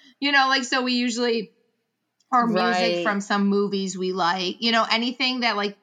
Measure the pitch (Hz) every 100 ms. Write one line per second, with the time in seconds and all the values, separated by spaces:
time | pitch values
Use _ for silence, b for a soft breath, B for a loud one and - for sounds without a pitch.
0 | 269 _ 285 285 262 269 247 262 254 247
1 | 247 226 240 226 196 _ _ _ _ _
2 | _ _ _ 254 233 214 - 180 180 175
3 | 208 202 202 202 202 202 202 196 190 180
4 | 185 185 170 185 180 - 233 226 - 226
5 | 247 240 262 254 240 202 202 202